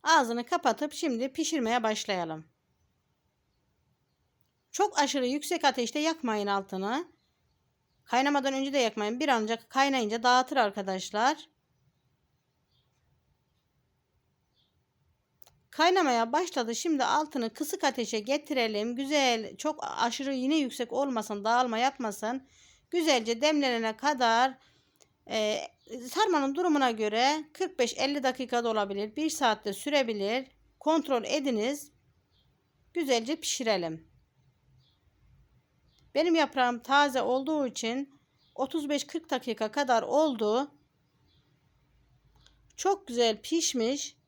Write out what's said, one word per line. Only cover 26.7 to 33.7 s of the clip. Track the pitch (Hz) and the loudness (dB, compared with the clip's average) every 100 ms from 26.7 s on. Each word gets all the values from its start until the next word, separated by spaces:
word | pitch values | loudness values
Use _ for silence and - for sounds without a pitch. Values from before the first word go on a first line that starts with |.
| 294 262 | 4 2
göre | 220 214 214 262 311 302 | 0 -2 2 2 0 -6
kırk | - 370 - | -6 -6 0
beş | 240 - | -2 0
elli | 269 285 | -2 0
dakika | 262 254 254 240 | -2 -2 -2 -2
da | 233 | 0
olabilir. | 214 202 196 214 214 | 0 -2 -4 -6 -4
Bir | 311 | -4
saat | 311 254 214 | 0 0 0
de | 208 | -4
sürebilir. | 196 - 285 247 208 196 240 262 _ _ _ | -6 0 0 0 -2 -2 -2 -6 _ _ _
Kontrol | 302 320 - 254 | 0 0 2 -2
ediniz. | 214 302 277 226 220 285 - _ _ _ _ _ _ _ _ _ _ | 0 -2 0 0 -2 -4 -10 _ _ _ _ _ _ _ _ _ _
Güzelce | - 285 240 226 320 | -6 0 0 0 -6
pişirelim. | - - 226 | -4 -4 0